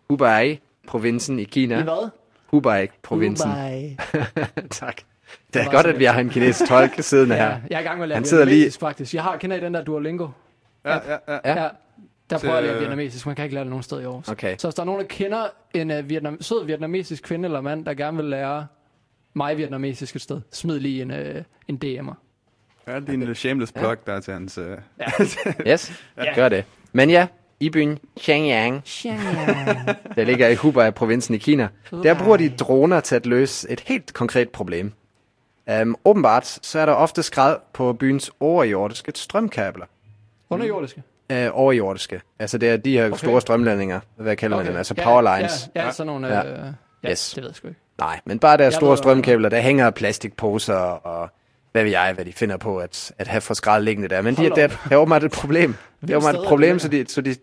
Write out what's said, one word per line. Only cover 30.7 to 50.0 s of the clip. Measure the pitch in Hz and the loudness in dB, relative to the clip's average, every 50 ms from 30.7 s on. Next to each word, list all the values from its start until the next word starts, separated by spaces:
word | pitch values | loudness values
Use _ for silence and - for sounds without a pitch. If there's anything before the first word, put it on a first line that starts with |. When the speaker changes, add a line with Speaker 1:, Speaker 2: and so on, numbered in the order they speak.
| 143 127 117 110 104 - 123 110 113 127 120 - 117 | 4 6 4 4 4 0 0 0 0 0 0 -2 -4
Speaker 1:
i | 104 | -2
Kina, | - - 151 143 117 95 - _ - - | 0 2 2 2 2 -2 -4 _ -18 -14
der | - 170 180 156 170 185 185 | -6 0 2 2 2 4 4
bruger | 214 214 190 | 4 4 6
de | 165 | 4
Speaker 2:
Hubei. | 147 127 123 | 0 -2 -2
Speaker 1:
droner | - - 131 131 143 170 185 165 | 0 2 4 4 4 4 4 2
til | - - 135 | 0 0 -2
at | 120 - | -2 0
løse | 123 120 123 139 135 - - - 117 | 2 2 2 2 0 -2 -6 -8 -8
et | 123 - | -10 -8
helt | - - 262 254 160 - - | -6 -4 -4 -4 -6 -8 -8
konkret | - 123 113 - 127 120 120 | -6 -4 -2 0 0 0 0
problem. | - - 104 87 87 85 92 104 107 _ _ _ _ _ _ _ _ _ _ _ _ _ - - | -2 -10 -8 -6 -6 -6 -6 -8 -10 _ _ _ _ _ _ _ _ _ _ _ _ _ -6 -4
Øhm, | 110 110 113 117 113 - - | 0 0 0 0 0 2 6
åbenbart | 190 214 208 151 117 107 - - - | 6 6 6 6 6 4 4 2 -2
så | - - - - - 160 | -12 -14 -12 -8 -2 0
er | 156 | 2
der | 151 147 | 2 4
ofte | 117 156 160 - - 156 | 4 2 2 0 -2 -6
skrald | - - - 135 139 156 - - _ - | -4 0 2 2 4 2 0 -4 _ -8
på | - 131 123 120 | -4 -2 -2 -2
byens | 113 135 135 135 139 - - - - | 0 0 0 0 0 -4 -8 -8 -4
overjordiske | 139 156 170 175 143 113 101 95 101 104 113 - - - - | -2 0 2 2 2 2 2 0 -2 -4 -6 -10 -12 -12 -12
strømkabler. | - - - - 202 226 208 - - 104 95 87 90 87 - _ _ _ _ - _ _ _ _ _ _ - | -12 -10 -6 -4 -4 -4 -4 -4 -4 -6 -6 -6 -10 -16 -20 _ _ _ _ -20 _ _ _ _ _ _ -6
Speaker 2:
Underjordiske? | 170 180 233 220 208 190 147 131 - - - _ _ _ _ - | -6 -4 -4 -4 -4 -6 -6 -10 -12 -16 -20 _ _ _ _ -6
Speaker 1:
Øh, | 135 123 123 117 - | -4 -2 -2 -2 2
overjordiske. | - 135 135 131 120 104 95 95 95 - - 98 90 - _ _ - | 2 4 4 4 4 2 0 -4 -6 -8 -10 -12 -12 -14 _ _ -10
Altså, | 107 101 - 113 | -8 -6 -2 0
det | 117 117 | 2 2
er | 117 110 | 2 2
de | 110 135 | 0 0
her | 135 120 113 | 2 2 2
Speaker 2:
Okay. | 110 104 - | 0 0 -2
Speaker 1:
store | - 123 120 127 | 0 2 2 2
strømledninger. | 120 - 117 117 120 113 107 101 98 95 90 92 - _ _ | 4 4 2 2 4 2 2 0 -2 -4 -6 -8 -8 _ _
Hvad | - 110 110 104 | -8 -4 -4 -2
kalder | - - 107 104 98 | -2 -2 -2 -2 -2
man | 92 | -2
Speaker 2:
Okay. | 90 | -4
Speaker 1:
dem? | 90 87 | -4 -4
Altså, | 92 - 101 - | -4 -6 -4 -2
Speaker 2:
Ja, | 175 | 2
Speaker 1:
power | 117 120 123 113 101 92 95 | 6 6 6 6 6 4 2
lines. | 98 - 160 139 - - - | 0 -2 -4 -6 -8 -8 -6
Speaker 2:
ja, | 170 165 | -6 -6
ja, | 123 | -6
sådan | - - 160 156 | -6 -8 -8 -8
nogle, | 147 135 131 131 | -8 -8 -6 -4
Speaker 1:
Ja. | 110 101 82 69 - - - - | -2 -2 -2 -4 -8 -12 -12 -14
Speaker 2:
øh, | 160 - _ _ _ _ - | -14 -16 _ _ _ _ -6
ja, | - | -6
Speaker 1:
Yes. | - - - - - | -6 -4 -6 -8 -10
Speaker 2:
det | 151 131 | -12 -14
ved | - | -14
jeg | 160 | -16
sgu | - - - | -18 -18 -20
ikke. | 170 _ _ _ _ - | -20 _ _ _ _ -6
Speaker 1:
Nej, | - 156 160 - - | -6 -6 -6 -8 -8
men | - - 233 | -8 -4 4
bare | - 156 151 143 | 6 6 8 8
der | 143 | 8
er | |
Speaker 2:
Jeg | 131 123 | 6 4
Speaker 1:
store | 160 147 139 | 4 6 6
Speaker 2:
ved, | 139 123 | 6 6
Speaker 1:
strømkabler, | 139 135 131 131 123 127 123 113 110 107 | 6 4 4 6 6 4 4 4 4 2
der | 107 117 | 2 2
hænger | 117 131 139 139 131 117 | 2 4 4 4 4 4
plastikposer | 101 - | 2 0